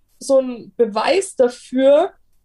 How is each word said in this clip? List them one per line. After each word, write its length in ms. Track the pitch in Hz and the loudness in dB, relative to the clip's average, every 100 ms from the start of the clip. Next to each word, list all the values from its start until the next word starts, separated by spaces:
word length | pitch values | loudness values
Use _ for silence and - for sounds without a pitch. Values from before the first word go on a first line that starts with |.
| _ _ | _ _
so 220 | - 269 | 0 0
ein 320 | 254 240 196 - | 0 -8 -14 -4
Beweis 600 | 226 202 240 339 392 - | -2 0 -2 -2 -2 -2
dafür, 760 | 247 247 - 254 269 285 381 - _ _ | -2 -2 -8 0 4 4 2 -6 _ _